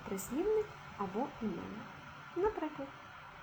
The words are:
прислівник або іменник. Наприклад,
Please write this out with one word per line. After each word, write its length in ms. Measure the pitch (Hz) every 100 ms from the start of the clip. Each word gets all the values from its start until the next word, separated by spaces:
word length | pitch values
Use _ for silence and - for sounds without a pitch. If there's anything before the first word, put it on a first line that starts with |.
| -
прислівник 600 | 190 - 254 415 440 415 - - -
або 300 | 196 202 285 -
іменник. 460 | 220 170 190 214 - - - - - 349
Наприклад, 520 | 415 370 302 - 277 - - - - -